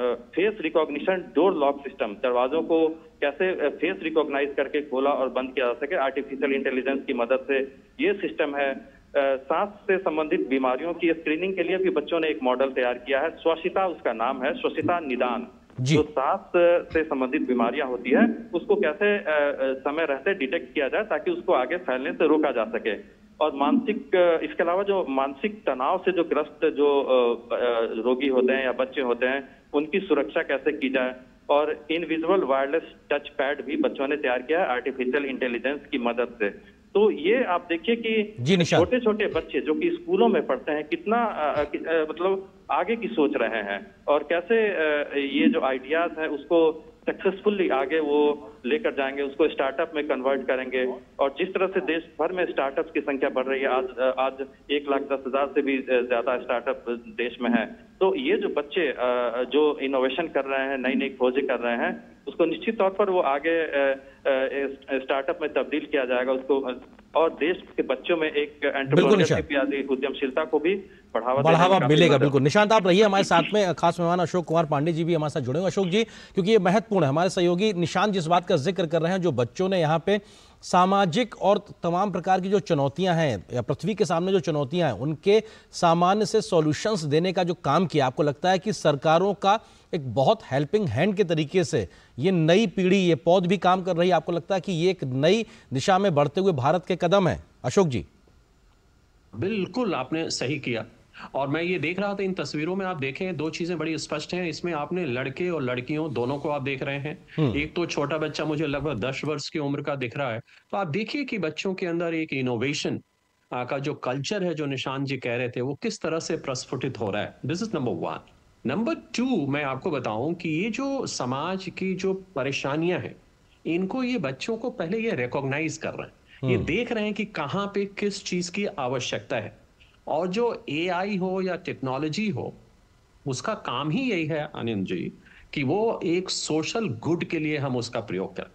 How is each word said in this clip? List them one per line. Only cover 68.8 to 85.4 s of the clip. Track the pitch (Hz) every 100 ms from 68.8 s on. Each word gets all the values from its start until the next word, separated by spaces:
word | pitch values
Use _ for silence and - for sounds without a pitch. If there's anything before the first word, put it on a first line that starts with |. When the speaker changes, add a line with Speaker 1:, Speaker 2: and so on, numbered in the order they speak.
Speaker 1:
एंटरप्रेन्योरशिप | 135 151 139 190 156 156
Speaker 2:
निशांत। | - 143 139
Speaker 1:
आदि | 139
उद्यमशीलता | 135 127 139 131 135 143 156
को | 151
भी | 160 196 - - -
बढ़ावा | 117 117 135
देने | 147
में | 165
Speaker 2:
बढ़ावा | 180 190
Speaker 1:
काफी | 139
Speaker 2:
मिलेगा, | 156 170
Speaker 1:
मदद | 143
Speaker 2:
बिल्कुल। | 143 135
निशांत, | 139 208 208
आप | 220 185
रहिए | 180
हमारे | 214 196
साथ | 185 170 156
में, | 208 185
खास | 156 170 170
मेहमान | 170 180
अशोक | 165 180 160
कुमार | 160 156
पांडे | 147 156
जी | 160
भी | 165
हमारे | 165 151
साथ | 160
जुड़े | 123 139
हुए। | 185
अशोक | 202 185
जी, | 208
क्योंकि | 220 - - - 185
ये | 226
महत्वपूर्ण | 180 214 - 196
है, | 139
हमारे | 151 180
सहयोगी | 190 175 175 220
निशांत | 175 170 185 208
जिस | 196 156
बात | 175 180
का | 175
जिक्र | 143 190 170
कर | 165
रहे | 165
हैं, | 190
जो | 170
बच्चों | 139 - - 185
ने | 190
यहाँ | 151 160 196
पे | 208 - - - -
सामाजिक | - 185 185 196 196 165 233 -
और | 180 202 - -
तमाम | 170 175 208
प्रकार | 180 175 185
की | 185
जो | 196
चुनौतियां | - 151 139 - 185 165
हैं | 156 104 -
या | 120
पृथ्वी | 117 143 165 202
के | 165
सामने | 165 180
जो | 196
चुनौतियां | 170 151 135 175 156
हैं, | 101
उनके | 139 156 196 214